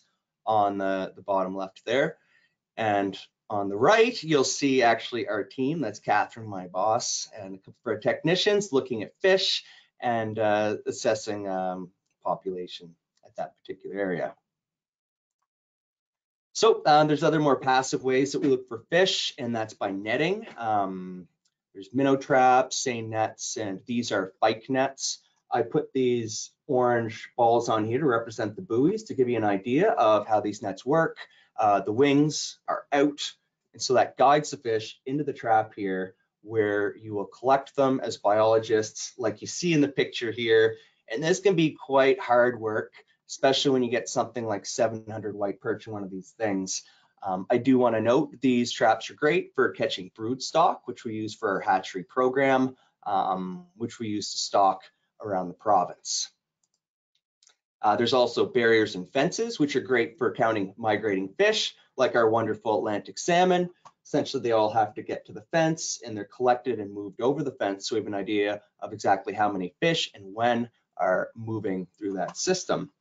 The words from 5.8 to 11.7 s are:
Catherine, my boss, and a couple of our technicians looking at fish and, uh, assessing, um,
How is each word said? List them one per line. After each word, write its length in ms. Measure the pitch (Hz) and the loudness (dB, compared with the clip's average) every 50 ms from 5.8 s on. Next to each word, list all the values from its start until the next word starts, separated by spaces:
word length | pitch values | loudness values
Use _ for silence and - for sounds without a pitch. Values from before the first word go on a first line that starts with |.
| 131 107 104 - | -4 -6 -6 -6
Catherine, 480 | - - 107 104 95 - - 117 110 107 | -4 0 0 0 0 -2 -6 -12 -12 -10
my 180 | 101 92 90 | -10 -10 -10
boss, 640 | 90 92 92 98 110 110 127 - - - - - - - 110 | -8 -4 -2 0 0 0 0 -2 -4 -6 -6 -8 -10 -14 -14
and 160 | 98 95 98 | -14 -14 -14
a 40 | - | -16
couple 160 | _ - - _ - | _ -20 -20 _ -6
of 60 | 117 | -6
our 80 | 107 101 | -6 -2
technicians 760 | - 120 110 - - 156 180 180 - 208 208 208 202 - 135 | -2 -2 -2 0 0 0 0 2 2 2 2 2 2 0 0
looking 300 | 131 - - 120 110 98 | 0 0 0 -4 -6 -8
at 100 | - - _ | -8 -6 _
fish 420 | - 190 190 190 190 - - - - - - - - _ _ - | 2 4 4 4 2 0 -2 -4 -6 -10 -20 -20 -20 _ _ -6
and, 400 | - 123 117 117 110 110 110 113 | -2 -2 0 0 -2 -4 -2 0
uh, 380 | 110 107 104 107 107 107 104 - - - | 2 2 2 2 2 0 -2 -4 -4 -6
assessing, 600 | 117 - - 120 110 110 - 110 104 104 101 98 | -6 -2 0 0 0 0 -2 -6 -8 -6 -6 -6
um, 440 | 95 92 92 92 | -4 -4 -4 -4